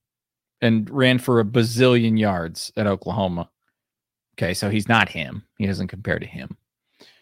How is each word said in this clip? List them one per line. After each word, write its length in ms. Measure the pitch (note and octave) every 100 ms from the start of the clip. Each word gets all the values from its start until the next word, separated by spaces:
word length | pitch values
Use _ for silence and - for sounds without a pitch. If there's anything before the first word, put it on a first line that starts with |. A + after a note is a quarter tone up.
| _ _ _ _ _ _
and 300 | A#2 A2+ G#2+
ran 300 | C#3 B2+ B2+
for 200 | - A#2
a 60 | G#2
bazillion 720 | A#2+ A2+ A#2 B2+ B2 A2+ A2
yards 540 | G#2 F2+ E2 E2 - -
at 120 | G#2
Oklahoma. 600 | F#2+ - F2+ F#2+ E2+ E2 _ _ _ _ _ _ _ _
Okay, 220 | - E2+ F2+
so 160 | G2+
he's 180 | A2 G2+
not 180 | A2+ G2
him. 360 | E2+ C2+ G#2 - -
He 80 | G2+
doesn't 220 | F#2+ F#2
compare 280 | F#2 - E2
to 80 | -
him. 320 | - C2 - _ _ _ _ _ _